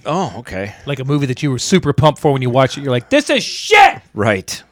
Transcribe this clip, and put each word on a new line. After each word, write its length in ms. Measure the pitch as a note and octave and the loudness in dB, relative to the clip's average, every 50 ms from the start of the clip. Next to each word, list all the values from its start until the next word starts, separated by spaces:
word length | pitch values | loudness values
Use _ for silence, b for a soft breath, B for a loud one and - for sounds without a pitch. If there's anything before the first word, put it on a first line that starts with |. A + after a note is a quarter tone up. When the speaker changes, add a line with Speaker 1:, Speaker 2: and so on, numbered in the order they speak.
| - | -8
Speaker 1:
Oh, 280 | G#2 A2+ F#3+ F#3+ B2 - - | -6 -4 -4 -4 -6 -8 -12
okay. 360 | A#2 - F#2+ F#2 G2 G2+ G2+ - - | -14 -10 -8 -8 -8 -8 -10 -12 -10
Speaker 2:
Like 140 | C#3 C#3+ C3 | -10 -8 -6
a 60 | C3 | -4
movie 200 | C3+ D3 D3 C#3 | -2 -2 -2 -2
that 140 | B2+ B2+ - | -2 -4 -4
you 100 | D3 D3 | -4 -4
were 80 | C3 A#2 | -4 -4
super 340 | - - G3 F3+ - C#3+ C3+ | -2 2 2 2 2 2 0
pumped 260 | - D3+ D3+ C#3 - | 4 4 4 4 2
for 120 | - D3+ C#3 | 0 0 0
when 80 | C3 | 2
you 80 | B2+ B2+ | 0 0
watched 280 | A#2+ C3+ C3 B2+ - | 2 2 2 2 0
it. 40 | C#3+ | -4
You're 100 | C#3+ C3+ | -4 -2
like, 180 | B2 B2 A#2+ - | -2 -2 0 2
"This 200 | C4+ D4 C#4+ - | 2 2 2 2
is 120 | D4+ A#3 | -2 -2
shit!" 600 | - - - - - - G#4+ G#4 G4 - - - _ _ - | -2 -4 -10 -8 -2 2 4 6 6 4 4 -2 _ _ -4
Speaker 1:
Right. 480 | A2 G2+ A2+ G#2 F#2+ F2 - - - - _ | -2 0 0 0 0 -4 -10 -14 -14 -16 _